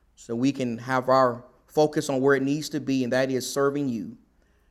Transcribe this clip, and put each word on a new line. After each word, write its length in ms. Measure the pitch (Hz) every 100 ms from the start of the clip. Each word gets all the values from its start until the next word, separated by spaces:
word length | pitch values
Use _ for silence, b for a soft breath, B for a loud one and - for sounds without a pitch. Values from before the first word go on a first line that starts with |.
| _
so 200 | _ -
we 180 | 117 135
can 260 | 135 123 117
have 300 | 123 131 123
our 360 | 131 127 117 - _ _
focus 420 | - 151 156 151
on 120 | 135
where 160 | 135 139
it 60 |
needs 260 | 135 147 147
to 120 | 151
be, 220 | 123 135
and 100 | 123
that 200 | 127 135
is 200 | 127 -
serving 360 | 139 139 143 139
you 280 | 113 90 113 _ _ _ _ _